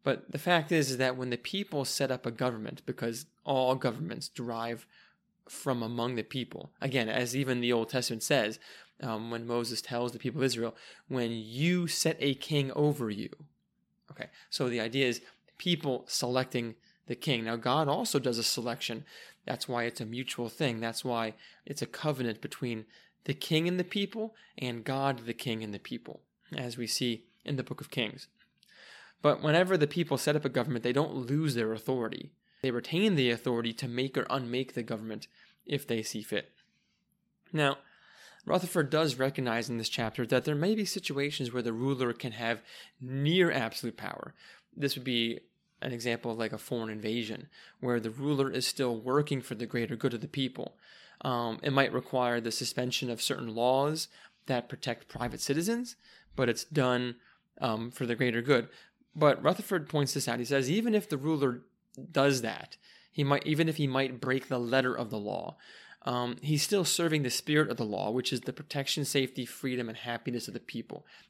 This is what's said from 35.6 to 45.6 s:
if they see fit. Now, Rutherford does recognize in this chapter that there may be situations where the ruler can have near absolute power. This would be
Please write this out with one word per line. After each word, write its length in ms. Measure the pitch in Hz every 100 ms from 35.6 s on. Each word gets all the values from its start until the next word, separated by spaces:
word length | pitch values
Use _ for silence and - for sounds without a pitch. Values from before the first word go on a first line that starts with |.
| -
if 200 | 147 -
they 160 | 113
see 200 | 110 110
fit. 300 | - 104 - _ _ _ _ _ _ _ _ _ _
Now, 260 | 156 143 - - _ - - - - -
Rutherford 440 | 180 175 175 139
does 260 | 151 160 127
recognize 520 | 135 139 123 117 117
in 100 | 117
this 100 | 110
chapter 360 | - 113 - 120
that 180 | 127
there 100 | 156
may 220 | 147 180 220
be 80 |
situations 680 | 196 190 - 139 143 147 123
where 100 | 123
the 100 | 117
ruler 400 | 113 135 127 123
can 200 | 120 123
have 300 | 110 117 113 - - - _
near 500 | 127 135 147 180 175
absolute 460 | 135 113 - 120 -
power. 380 | 98 - - - - - _ -
This 180 | 139
would 100 | 139
be 360 | 127 120 117 - - _